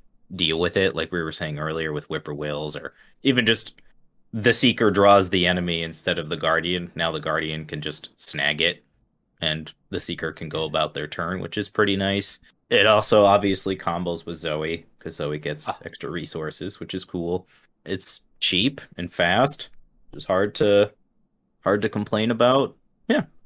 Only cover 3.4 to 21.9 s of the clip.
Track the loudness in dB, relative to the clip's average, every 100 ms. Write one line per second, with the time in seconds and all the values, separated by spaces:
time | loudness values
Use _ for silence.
3.4 | 2 0 -2 -18 -20 _ _ _ _ 0
4.4 | 2 4 4 4 4 6 8 8 6 2
5.4 | 2 2 0 -2 -6 -6 -4 -4 -4 -2
6.4 | 0 0 0 -2 -4 -2 -2 -2 -2 -2
7.4 | -2 -6 -8 -8 -8 -10 -14 -14 -10 -4
8.4 | -2 0 0 -2 _ _ _ _ _ -6
9.4 | -4 -4 -8 -18 -10 -8 -8 -6 -8 -8
10.4 | -8 -6 -4 -2 -2 -4 -8 -6 -6 -6
11.4 | -6 -6 -4 0 0 2 0 -2 -4 -10
12.4 | _ _ 0 4 6 4 6 6 8 6
13.4 | 4 0 -2 -4 -4 -4 -4 -6 -8 -8
14.4 | -4 -2 -4 -6 -10 _ -12 -6 -6 -4
15.4 | -6 -6 -8 -10 -12 -12 -8 -8 -8 -8
16.4 | -8 -8 -10 -10 -10 -10 -6 -6 -4 -4
17.4 | -6 _ _ _ -8 -6 -6 -10 _ -4
18.4 | 0 2 0 -2 -12 -10 -6 0 2 4
19.4 | 2 -2 -16 -20 -20 _ -20 -10 -2 0
20.4 | 0 2 4 4 4 _ _ _ _ _
21.4 | _ _ 0 2 0